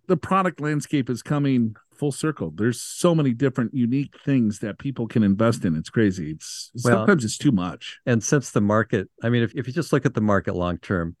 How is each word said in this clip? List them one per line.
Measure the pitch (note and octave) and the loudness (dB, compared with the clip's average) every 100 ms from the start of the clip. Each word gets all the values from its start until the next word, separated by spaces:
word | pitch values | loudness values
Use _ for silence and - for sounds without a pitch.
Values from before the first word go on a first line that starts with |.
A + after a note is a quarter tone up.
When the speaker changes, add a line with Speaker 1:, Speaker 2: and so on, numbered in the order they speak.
| - | -2
Speaker 1:
the | F3+ | -2
product | - F#3+ F3+ D#3 | 0 0 0 -2
landscape | D3+ D3 - D3 B2 | -4 -4 -2 -2 -2
is | A#2+ | -4
coming | - D3 C#3 B2+ A2+ A2 _ - | -2 0 2 2 0 -4 _ -6
full | D3 | -4
circle. | - D#3 C#3+ E2 D#2+ | -2 -4 -4 -8 -2
There's | A2+ A#2+ | -2 -2
so | - - F3 E3 | -8 0 2 4
many | C#3 | 2
different | A#2 C3+ C3 A2+ | 2 0 0 -4
unique | C#3 A#2 C3+ C#3+ - | 0 0 0 -4 -8
things | - C3+ A2 G2+ | 0 2 2 -2
that | G#2+ F#2+ | -8 -8
people | C#3 B2+ A2+ | -8 -6 -2
can | B2 | 2
invest | G#2 G2 A#2 - G2 | 2 4 2 2 0
in. | D#2 | -2
It's | - | -2
crazy. | A#2+ G#2 F#2 D2+ | 2 2 2 -6
It's | D#2 - - - B2 | -10 -12 -16 -14 -6
Speaker 2:
Well, | A#2+ A2+ | 2 2
Speaker 1:
sometimes | A2 F3+ A2 | 4 2 0
it's | - | 0
too | D3 | 2
much. | G2+ F2+ - - - - | 2 0 -8 -14 -10 0
Speaker 2:
and | A#2+ | 0
since | - D3 - | 2 0 2
the | A2+ | 0
market, | G#2 G#2+ A2 G#2+ F#2 - | 2 2 2 -2 -4 -6
I | A#2 | -2
mean, | A#2+ | 0
if, | A#2 C#3+ | 0 -4
if | B2 | -6
you | |
just | D3 - | -4 0
look | C#3+ C3+ | 2 2
at | |
the | - | 0
market | G#2+ G2 G2 F2+ | 2 2 2 -2
long | F2 F2 | -2 -4
term, | - F#2 E2+ - | -2 -2 -2 -8